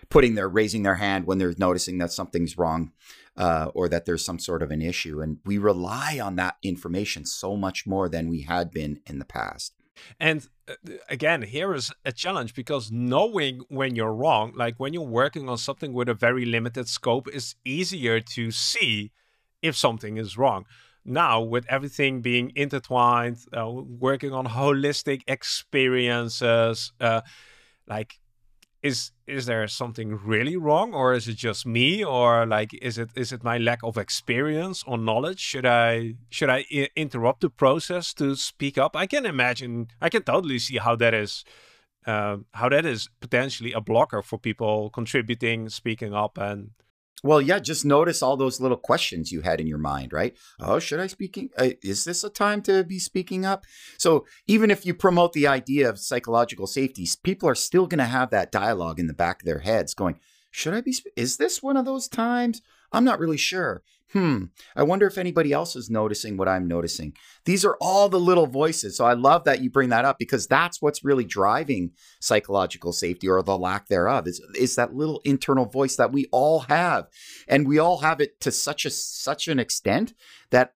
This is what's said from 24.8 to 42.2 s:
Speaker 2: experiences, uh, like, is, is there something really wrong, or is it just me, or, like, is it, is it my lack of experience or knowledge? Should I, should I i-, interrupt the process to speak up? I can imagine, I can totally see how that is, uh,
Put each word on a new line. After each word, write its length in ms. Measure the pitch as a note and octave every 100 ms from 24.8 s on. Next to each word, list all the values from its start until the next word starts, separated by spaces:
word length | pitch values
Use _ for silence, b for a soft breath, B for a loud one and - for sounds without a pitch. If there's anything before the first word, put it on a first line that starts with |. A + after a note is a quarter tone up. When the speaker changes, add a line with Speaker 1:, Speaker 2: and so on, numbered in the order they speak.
| C#3+ C#3+ D3 C3+ -
Speaker 2:
experiences, 1700 | C3+ - - - C#3 B2+ B2+ A#2+ A#2+ A#2 - A#2+ A#2 A2+ A2 - -
uh, 220 | A#2 A2+ b b b b b b -
like, 320 | G#2+ A2 - _ _ _ _ _ _
is, 300 | C#3+ A#2+ - _ -
is 180 | C#3 B2
there 200 | A2+ G#2+
something 500 | - A#2+ A2+ G#2+ G#2+ G#2
really 320 | A2 C3+ F3+
wrong, 360 | D3+ D#3+ A#3
or 200 | D3 B2+
is 140 | B2 A2+
it 80 | G#2+
just 300 | A#2 G2 B2
me, 380 | A#2 C3+ G#3
or, 420 | F3+ B2 A#2+ A#2 A2+
like, 280 | G#2+ G#2+ -
is 160 | B2 A2+
it, 120 | A#2 C3
is 160 | A#2+
it 120 | B2
my 140 | A#2+ A#2+
lack 220 | A#2 A#2+
of 140 | A#2 G#2+
experience 840 | F#2+ - - A#2+ D3+ D#3 F#3 F3+ C3+
or 120 | A#2
knowledge? 420 | A2+ A2 D#3+ F#3+
Should 260 | - C3 B2
I, 500 | A#2+ A#2 A#2 A2+ A#2+ -
should 200 | - C#3+
I 160 | C3 -
i-, 180 | D3 C#3 D#3
interrupt 460 | D3 B2 A#2+ -
the 80 | E3
process 640 | - C3+ D#3 - F3+ E3+ -
to 200 | C#3 C3+
speak 420 | - - C#3 C3+
up? 180 | C3 D#3
I 100 | F#3+
can 200 | C#4+ A3+
imagine, 640 | C3 B2 B2 B2 A#2 A2+ -
I 80 | E3
can 140 | A3
totally 360 | - D3+ E3 B2
see 180 | B2 A#2
how 180 | A#2 A#2
that 160 | A#2
is, 320 | A2 G2+ - b b b b b _ A#2
uh, 320 | G#2+